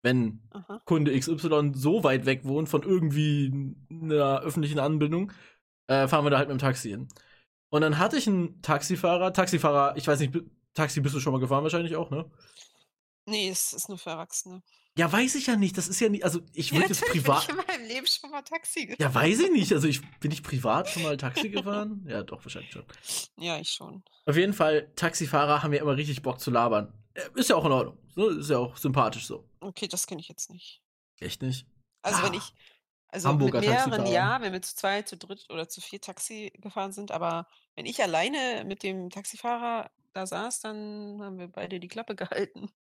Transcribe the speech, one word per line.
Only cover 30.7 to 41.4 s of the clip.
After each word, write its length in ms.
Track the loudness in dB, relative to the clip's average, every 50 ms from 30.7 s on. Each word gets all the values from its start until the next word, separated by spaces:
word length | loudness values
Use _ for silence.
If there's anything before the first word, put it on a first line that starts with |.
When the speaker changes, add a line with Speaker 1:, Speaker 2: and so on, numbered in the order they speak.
| -20 _ _ _ _ _ _ _ _ _
Speaker 1:
Echt 240 | -10 -10 -8 -6
nicht? 240 | -4 -4 -4 -6 -8 _ _ _ _ _ _ _
Speaker 2:
Also, 200 | -4 0 0 2
wenn 120 | 2 0 -2
Speaker 1:
Ah. 0 |
Speaker 2:
ich, 200 | -4 -8 -12 _ _ -20 -20 _ _ _ _ _ _ _ _
also 200 | -10 -2 0 2
Speaker 1:
Hamburger 280 | 4 4 4 4 4 4
Speaker 2:
mit 80 | 4
mehreren, 360 | 4 4 4 4 2 0 0
Speaker 1:
Taxifahrer. 40 | 0
Speaker 2:
ja, 340 | 2 2 2 2 2 0 0
wenn 100 | -2 -4
wir 100 | -6 -6
zu 140 | -8 -8 -10
zweit, 320 | -4 -2 -2 -2 -2 -4 -8
zu 80 | -14
dritt 300 | -16 -14 -14 -14 -16 -14 _
oder 180 | -8 -8 -8 -8
zu 120 | -10 -16
vier 200 | -14 -14 -14 -14
Taxi 520 | -14 -14 -12 -10 -10 -10 -10 -10 -12 -14 _ -10
gefahren 340 | -12 -8 -6 -6 -6 -6
sind, 180 | -6 -10 -10 -8
aber 380 | -6 -4 -2 -2 -2 -4 -6 _ _ _ _ _ _
wenn 120 | -12 -10
ich 140 | -8 -2 0
alleine 600 | 0 2 2 2 2 2 0 -2 -2 -2 -4 -4 -6
mit 200 | -8 -10 -6 -6
dem 260 | -6 -6 -6 -8 -10
Taxifahrer 800 | -12 -10 -12 -12 -12 -8 -6 -4 -4 -4 -4 -4 -4 -6 -6 -10 _ _ _ _
da 140 | _ -10 -8
saß, 340 | -8 -6 -8 -6 -6 -8 -8
dann 600 | -8 -10 -10 -10 -10 -12 -12 -12 -12 -12 -12 -12
haben 180 | -12 -12 -12
wir 100 | -12